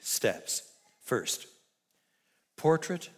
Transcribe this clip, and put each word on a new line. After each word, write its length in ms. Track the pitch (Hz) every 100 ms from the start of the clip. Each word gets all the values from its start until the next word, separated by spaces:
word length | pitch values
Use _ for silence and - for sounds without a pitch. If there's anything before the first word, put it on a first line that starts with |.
steps. 640 | - - 113 90 - - - - _ _
First, 440 | - 123 - - - - _ _ _ _ _ _ _ _ _ -
portrait 540 | 156 160 - 180 -